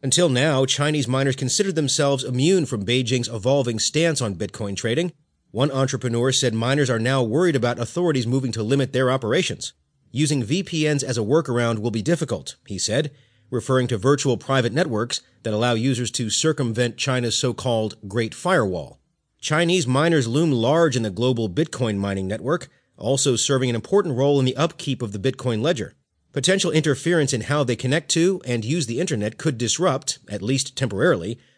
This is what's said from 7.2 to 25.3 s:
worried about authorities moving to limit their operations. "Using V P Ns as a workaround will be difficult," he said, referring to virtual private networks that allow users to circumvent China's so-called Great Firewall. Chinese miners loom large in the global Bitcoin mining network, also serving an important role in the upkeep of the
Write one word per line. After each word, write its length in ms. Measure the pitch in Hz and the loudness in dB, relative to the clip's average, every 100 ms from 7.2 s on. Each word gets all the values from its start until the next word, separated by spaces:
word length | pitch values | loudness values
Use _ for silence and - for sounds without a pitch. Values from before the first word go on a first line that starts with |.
worried 320 | 127 123 180 139 | 2 2 2 2
about 240 | 120 117 | 0 -2
authorities 480 | 120 - 175 143 113 | -4 -2 0 0 0
moving 240 | 131 131 | -2 -2
to 100 | 113 | -4
limit 320 | 110 139 135 | 0 0 0
their 160 | 127 131 | 0 0
operations. 640 | 131 113 139 180 - - - _ _ _ | 0 0 0 0 -6 -10 -14 _ _ _
"Using 320 | 120 151 143 | -2 0 0
V 180 | 107 165 | 0 -2
P 260 | 196 165 151 | -2 -2 0
Ns 140 | 147 | 0
as 160 | 131 123 | -2 -4
a 40 | |
workaround 580 | 104 151 143 120 120 110 | 2 0 2 0 0 0
will 100 | 110 | -2
be 140 | 110 | -2
difficult," 540 | 101 165 160 98 67 - - | -2 -2 -2 -6 -8 -18 -12
he 100 | 98 | -6
said, 320 | - 113 147 - _ _ _ | -2 -2 -2 -8 _ _ _
referring 380 | 123 107 131 120 | -6 0 0 2
to 100 | 113 | 0
virtual 400 | 113 143 139 117 | 2 2 2 -2
private 340 | - 135 117 | 2 0 2
networks 500 | 120 175 107 120 - _ _ | 0 -2 -2 -4 -6 _ _
that 120 | 117 107 | -4 0
allow 180 | 120 | 0
users 380 | 117 123 120 120 | 2 0 0 -2
to 180 | - 113 | -4 -4
circumvent 680 | - 160 147 127 113 120 110 | 0 0 0 -2 0 -2 -2
China's 380 | - 127 120 107 | -2 -2 -2 -2
so-called 600 | 127 117 127 117 110 - 101 | -2 -2 -2 0 -2 -6 -6
Great 280 | 101 113 - | -4 -4 -4
Firewall. 640 | 175 185 104 87 71 - _ _ _ _ | 0 2 2 -2 -8 -16 _ _ _ _
Chinese 460 | - 156 170 185 127 | -2 0 2 2 2
miners 400 | 127 160 165 117 | 2 4 2 2
loom 240 | 123 165 | 2 2
large 440 | 127 113 156 165 123 | 2 2 4 4 2
in 60 | |
the 80 | 110 | -2
global 400 | 90 123 120 110 | 0 0 0 -2
Bitcoin 480 | 90 160 - 120 101 | -2 -4 -2 -2 -2
mining 300 | 101 98 95 | -2 -2 -4
network, 420 | 104 110 - - _ _ - | -6 -4 -4 -6 _ _ -8
also 380 | 113 135 147 120 | -2 0 2 0
serving 360 | - 135 127 | 2 0 0
an 40 | 117 | -2
important 400 | - 196 180 120 | 0 0 2 0
role 220 | 139 143 | 2 4
in 80 | 131 | 2
the 120 | 127 | 2
upkeep 440 | 160 - - 131 | -2 -2 -6 -4
of 100 | 117 | -4
the 200 | 101 98 | -2 -2